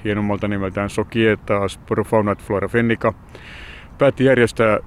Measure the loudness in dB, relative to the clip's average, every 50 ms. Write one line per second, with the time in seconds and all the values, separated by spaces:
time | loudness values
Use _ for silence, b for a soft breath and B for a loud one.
0 | -4 -4 -2 -2 0 -2 -2 -2 -4 -4 -4 -4 -4 -4 -4 -4 -4 -4 -2 -4
1 | -4 -2 0 2 2 2 2 0 -2 -2 -2 -2 -2 -4 -6 -8 -8 -4 -2 -2
2 | -2 0 2 2 2 2 -2 -4 -4 -4 -2 -2 -2 0 0 0 2 2 0 0
3 | 0 -2 -2 -2 -10 B B B B B B B B B B B B B B 2
4 | 2 2 4 4 4 4 6 6 4 2 2 2 2 2 2 0 -2